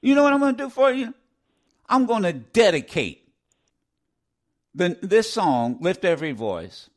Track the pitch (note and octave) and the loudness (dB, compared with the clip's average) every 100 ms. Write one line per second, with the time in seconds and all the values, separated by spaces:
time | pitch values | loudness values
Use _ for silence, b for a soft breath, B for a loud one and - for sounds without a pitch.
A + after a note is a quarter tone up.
0 | - C#4 C#4+ C#4 C#4 B3+ C#4 B3+ C4+ C4 | 2 4 4 4 0 -2 -6 0 0 0
1 | A#3+ - _ _ _ _ _ _ _ B3+ | -6 -10 _ _ _ _ _ _ _ 0
2 | B3 A#3 F#3 C#3+ A2+ - A3 D#3+ - - | 2 0 -2 -4 -6 2 4 4 -2 -6
3 | G#2+ - _ _ _ _ _ _ _ _ | -6 -8 _ _ _ _ _ _ _ _
4 | _ _ _ _ _ _ _ C3+ F3 E3+ | _ _ _ _ _ _ _ -4 -4 -4
5 | F#3+ G#3 A3 - F3+ B2+ A#2 B2 E3 F#3 | 0 2 2 -2 0 0 -2 -2 -4 -2
6 | F#3 D#3+ D#3 A#2+ A2 F2+ E2+ - - | -2 -2 -4 -6 -6 -6 -10 -18 -20